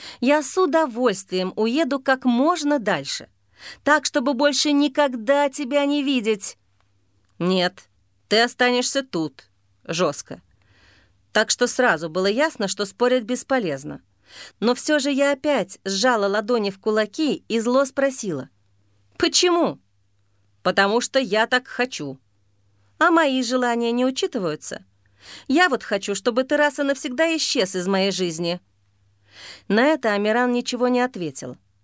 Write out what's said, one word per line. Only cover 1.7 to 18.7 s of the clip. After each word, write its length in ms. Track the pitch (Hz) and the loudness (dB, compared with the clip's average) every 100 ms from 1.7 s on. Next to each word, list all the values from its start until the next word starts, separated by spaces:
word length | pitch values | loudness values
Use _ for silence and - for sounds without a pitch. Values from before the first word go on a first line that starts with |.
| 262 330 277 | 0 0 -2
как 260 | 269 262 254 | 0 0 2
можно 540 | 233 294 349 285 294 | 2 2 0 0 0
дальше, 500 | 202 160 139 - - _ _ _ - - | 0 -2 -4 -10 -12 _ _ _ -20 -6
так, 220 | - 302 - | 2 2 2
чтобы 280 | 294 247 | -2 0
больше 380 | 233 294 269 302 | 2 2 2 2
никогда 800 | 285 285 269 277 247 214 285 285 | 2 2 2 0 0 0 2 2
тебя 360 | 277 262 285 285 | -2 -2 0 2
не 180 | 294 | 0
видеть». 540 | 277 254 208 220 - - _ _ _ _ _ _ _ - | 0 0 0 -2 -4 -10 _ _ _ _ _ _ _ -4
«Нет, 500 | 175 185 180 - - _ _ _ - | 0 2 0 -4 -20 _ _ _ -2
ты 140 | 214 | 2
останешься 600 | 240 - 247 247 247 277 | 2 2 2 2 0 -2
тут», 460 | 269 170 156 - - _ _ _ - | -4 -4 -4 -8 -20 _ _ _ -8
жёстко. 560 | 165 170 143 - 180 _ _ _ _ _ _ _ _ _ | -2 0 -2 -8 -12 _ _ _ _ _ _ _ _ _
Так 180 | 214 220 | 0 0
что 180 | - 247 | 0 0
сразу 420 | - 247 160 165 | 2 2 2 0
было 180 | 165 190 | -2 0
ясно, 400 | 220 311 - 196 | 2 0 0 -6
что 180 | - 202 | -4 -6
спорить 380 | - 247 254 | 0 2 2
бесполезно. 800 | 208 247 - 262 185 139 147 147 _ _ _ - - - | 0 -6 -2 -2 0 -4 -8 -14 _ _ _ -20 -18 -4
Но 140 | 220 247 | -2 0
всё 240 | - 302 | 0 0
же 120 | 262 | 0
я 220 | 269 277 | 0 0
опять 460 | 277 302 277 180 - | 0 0 0 -2 -6
сжала 440 | 190 196 254 233 196 | -6 0 2 2 0
ладони 420 | 202 208 240 202 | -2 0 0 -2
в 100 | 196 | -4
кулаки 640 | 220 214 214 - 302 208 - | -2 0 -2 -2 -2 -2 -2
и 120 | 226 | -2
зло 260 | 220 254 269 | 2 2 0
спросила: 640 | - 269 262 202 143 131 _ _ | 0 -2 -2 -6 -6 -8 _ _